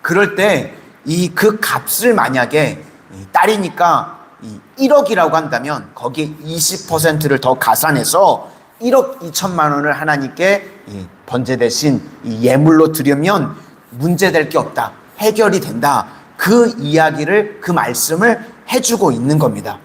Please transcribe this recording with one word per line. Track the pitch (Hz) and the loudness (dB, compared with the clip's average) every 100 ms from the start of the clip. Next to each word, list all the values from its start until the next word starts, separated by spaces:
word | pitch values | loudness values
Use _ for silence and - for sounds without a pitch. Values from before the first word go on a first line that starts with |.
그럴 | - 175 - - | -2 0 0 2
때 | 202 156 107 - - - 135 | 0 0 -2 -14 -20 -14 -6
이 | 170 175 | -2 -2
그 | - 214 214 | 2 2 2
값을 | - - - - 240 | -4 -4 -4 -2 0
만약에, | 208 123 131 123 151 131 95 - - _ | 2 0 0 0 0 0 -4 -14 -20 _
이 | 95 - | -20 -4
딸이니까 | - 202 214 180 - 175 139 - - - _ | 0 2 0 -4 0 2 2 -2 -12 -20 _
이 | 113 107 - - | -20 -20 -20 -2
일억이라고 | 269 294 190 208 160 156 | 4 4 4 2 2 0
한다면, | 147 120 139 139 98 | -2 -6 -4 -8 -10
거기에 | - 123 139 151 156 | -10 -8 -6 -8 -8
이십 | 151 165 - 190 - | -10 -4 -4 -6 -4
퍼센트를 | 160 160 151 151 135 | 0 2 0 0 2
더 | 127 131 | 2 0
가산해서 | - - 156 143 110 170 185 117 - - _ _ | 0 0 2 0 0 4 4 2 -6 -20 _ _
일억 | 240 269 - 262 | 2 2 2 -6
이천만 | 170 - 190 175 151 | -10 -8 -4 0 0
원을 | 143 147 | 0 -2
하나님께 | 139 156 147 131 - 185 202 - - - | -2 -2 -2 -4 -2 0 0 -4 -20 -16
이 | 101 92 - - | -14 -14 -18 -8
번제 | 123 127 127 | -6 -2 0
대신 | 120 - 147 120 - - | 0 0 0 0 -4 -12
이 | - 110 123 | -10 -2 2
예물로 | 135 156 160 160 | 4 6 6 4
드리면 | 156 135 143 170 202 78 - - - _ | 2 0 0 0 -2 -4 -8 -20 -20 _
문제될 | 120 160 175 190 165 139 | -6 -2 2 2 2 0
게 | 156 | -2
없다, | 117 - 107 - - - | -2 -6 -6 -10 -20 -2
해결이 | 214 214 208 180 | -2 2 2 0
된다. | - 117 143 123 - - - - | -4 -2 0 0 -2 -12 -20 -6
그 | - 233 233 - | 2 4 4 0
이야기를, | 143 160 156 151 151 202 208 - | 0 2 2 0 0 0 0 -6
그 | - | -4
말씀을 | 170 110 123 - 165 233 220 - - - | -2 -2 -4 -4 2 2 0 -4 -20 -6
해주고 | 254 254 233 180 | -4 -2 0 0
있는 | 117 131 156 | 0 0 2
겁니다. | 135 101 101 98 | 2 -2 -8 -14